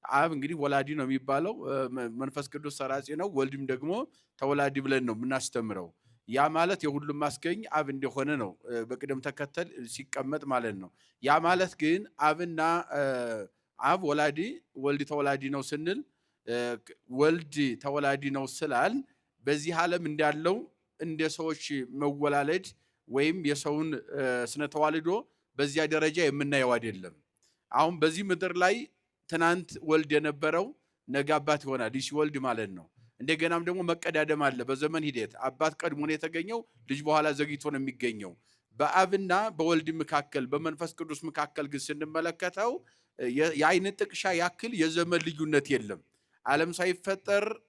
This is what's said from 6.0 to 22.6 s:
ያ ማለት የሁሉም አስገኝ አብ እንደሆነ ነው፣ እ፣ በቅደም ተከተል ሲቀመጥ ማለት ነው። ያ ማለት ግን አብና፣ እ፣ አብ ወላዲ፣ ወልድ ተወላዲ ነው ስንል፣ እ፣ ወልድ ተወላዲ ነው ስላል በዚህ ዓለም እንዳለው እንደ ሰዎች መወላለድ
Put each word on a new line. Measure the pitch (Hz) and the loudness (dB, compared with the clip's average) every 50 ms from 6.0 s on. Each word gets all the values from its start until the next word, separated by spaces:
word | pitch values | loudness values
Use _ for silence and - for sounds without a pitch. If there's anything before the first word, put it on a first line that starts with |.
| _ _ _ _ _ | _ _ _ _ _
ያ | - 113 131 147 156 | -4 2 2 4 4
ማለት | 160 160 170 180 196 - | 4 2 2 2 2 0
የሁሉም | - 151 143 143 147 147 147 147 | -2 -2 -2 -2 -4 -4 -4 -2
አስገኝ | 147 147 123 - - 165 185 208 220 - | -2 -2 -4 -4 -4 -4 -4 -4 -6 -2
አብ | - 151 151 135 | -2 0 0 0
እንደሆነ | 135 135 135 127 117 139 135 147 151 | -4 -4 -4 -4 -2 -2 0 0 0
ነው፣ | 135 117 95 85 _ _ | -2 -2 -4 -6 _ _
እ፣ | 120 120 117 113 | -6 -6 -6 -4
በቅደም | 117 127 127 139 139 135 131 | -4 -6 -8 -4 -6 -6 -4
ተከተል | 123 143 139 - 147 139 - 170 180 165 - - 123 | -4 -6 -6 -6 -8 -6 -4 -6 -6 -6 -8 -14 -12
ሲቀመጥ | 113 - - 135 - - 139 135 135 147 151 151 | -12 -12 -12 -10 -8 -6 -6 -4 -4 -4 -6 -2
ማለት | 139 131 123 117 110 104 | 0 0 0 2 0 -4
ነው። | 95 92 87 _ _ _ _ _ _ - | -6 -10 -14 _ _ _ _ _ _ 4
ያ | 131 147 160 | 6 6 6
ማለት | 160 170 180 180 185 175 - | 6 4 4 4 2 0 0
ግን | _ 151 156 170 190 208 - _ - | _ 2 2 2 2 0 -6 _ 2
አብና፣ | 147 151 156 160 175 175 165 160 160 165 170 175 170 - | 4 4 4 2 -2 -4 -2 0 2 2 2 2 0 -2
እ፣ | - 143 143 135 131 123 120 117 113 107 98 92 _ _ _ _ _ - | -2 0 0 0 0 0 -2 -4 -4 -6 -8 -12 _ _ _ _ _ -2
አብ | 113 139 175 190 185 | 2 2 2 2 2
ወላዲ፣ | 147 147 151 151 151 143 156 180 233 302 349 _ _ _ | 0 2 4 2 2 2 0 -4 -6 -6 -12 _ _ _
ወልድ | 135 131 143 143 143 143 | -4 0 0 0 0 -2
ተወላዲ | 139 151 147 143 139 139 131 127 135 | -2 -2 0 2 2 0 0 -2 -4
ነው | 143 139 131 | -4 -4 -4
ስንል፣ | - 151 147 156 170 196 262 294 - _ _ _ _ _ _ _ | -6 -6 -4 -4 -4 -4 -4 -6 -12 _ _ _ _ _ _ _
እ፣ | - 117 120 123 120 120 107 _ - - _ _ _ | -4 -4 -2 -2 -2 -4 -6 _ -20 -20 _ _ _
ወልድ | 123 131 147 156 165 170 156 143 127 147 143 131 113 - | 0 4 4 4 4 2 -2 -6 -2 0 0 0 0 -2
ተወላዲ | - 143 139 147 143 139 139 139 143 139 | -4 -4 -2 0 2 2 0 0 -2 -4
ነው | 139 139 135 131 | -2 -2 -4 -4
ስላል | - - 160 151 135 120 143 196 233 277 269 - _ _ _ _ _ _ 117 | -6 -6 -4 0 2 2 2 2 2 0 -6 -8 _ _ _ _ _ _ _
በዚህ | 139 147 147 147 160 170 | 0 0 0 0 -2 0
ዓለም | 160 175 170 175 175 170 | 2 2 2 2 0 -2
እንዳለው | 151 151 147 156 151 147 151 160 175 190 240 - - _ _ _ _ _ _ | -4 0 2 2 2 2 2 0 0 0 0 -4 -12 _ _ _ _ _ _
እንደ | 160 170 156 151 156 156 | -8 -8 -2 -2 -2 -2
ሰዎች | - - 160 160 156 - - - 147 139 127 123 127 | -2 -2 -4 -4 -4 -4 -6 -6 -4 -4 -4 -6 -4
መወላለድ | 135 143 143 143 143 147 147 143 143 139 147 165 185 | -2 0 0 0 2 0 2 2 2 2 2 0 -2